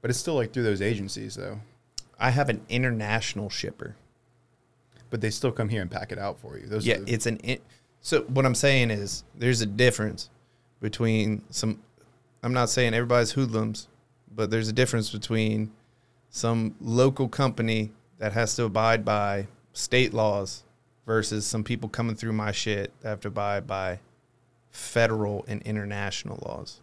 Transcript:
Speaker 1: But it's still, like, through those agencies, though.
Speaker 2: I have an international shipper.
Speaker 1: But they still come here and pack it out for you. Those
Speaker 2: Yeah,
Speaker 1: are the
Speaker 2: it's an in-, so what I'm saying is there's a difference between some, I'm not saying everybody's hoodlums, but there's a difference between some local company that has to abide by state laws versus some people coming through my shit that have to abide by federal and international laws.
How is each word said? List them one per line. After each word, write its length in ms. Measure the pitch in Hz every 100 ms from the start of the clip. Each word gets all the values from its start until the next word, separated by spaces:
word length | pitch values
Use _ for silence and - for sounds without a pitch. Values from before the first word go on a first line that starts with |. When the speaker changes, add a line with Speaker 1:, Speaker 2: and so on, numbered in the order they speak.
Speaker 1:
But 100 | 120
it's 100 | 123
still, 140 | - 151
like, 160 | 110
through 100 | 131
those 200 | 117 98
agencies, 520 | 101 107 98 107 110
though. 240 | 107 92 107 107 _ _ - - -
Speaker 2:
I 140 | 123
have 180 | 123 139
an 160 | 104 -
international 800 | 120 127 113 104 110 - 101 101
shipper. 460 | - - - - 107 _ _ _ _ _ _ _ _ _ - -
Speaker 1:
But 120 | 113
they 80 | 107
still 200 | 104 131
come 200 | - 107
here 120 | 110
and 80 | 90
pack 220 | - -
it 60 | 92
out 200 | 101 -
for 180 | - 71
you. 120 | -
Those 180 | 107 110
Speaker 2:
Yeah, 120 | 98
Speaker 1:
are 20 |
the 120 | 98
Speaker 2:
it's 140 | 113 117
an 120 | 110
in-, 200 | 117 127 - - _ _
so 220 | - 160 -
what 180 | 131 131
I'm 80 |
saying 380 | 120 143 135 120
is 320 | 107 98 - -
there's 260 | - 120 120
a 60 | 110
difference 640 | 101 123 - 107 110 - _ _ _ _ _
between 640 | 107 - 113 110 107 104 -
some, 300 | - 110 107 - _ - _ _ _
I'm 80 | 120
not 180 | 127 120
saying 240 | - 123
everybody's 380 | 113 120 120 117
hoodlums, 560 | 135 131 110 110 107 - _ _ _ _
but 160 | 110 107
there's 180 | 113 110
a 40 |
difference 380 | 110 127 117 107
between 600 | 110 - 113 110 107 107 - _ _ _ _ _
some 440 | - 113 113 110 -
local 480 | 117 117 135 135 131
company 640 | - 135 - 113 110 107 - _ _
that 140 | 107
has 220 | 104 110 -
to 80 |
abide 400 | 117 101 113 113
by 420 | 107 104 101 101 101 - _
state 400 | - - 127 127
laws 480 | 110 110 101 95 - _ _ _ _ -
versus 400 | 110 104 107 107
some 160 | 113
people 240 | 107 120 107
coming 260 | - 117 110
through 160 | 113
my 180 | 110 107
shit 400 | 101 - 101 98 _
that 60 | 113
have 100 | 104
to 80 | 107
abide 380 | 104 101 101 -
by 320 | 98 92 90 _ _ _ _ _ _ _
federal 760 | - - 120 113 110 104 104 -
and 140 | 104
international 800 | 110 107 101 101 101 98 - - -
laws. 340 | - - -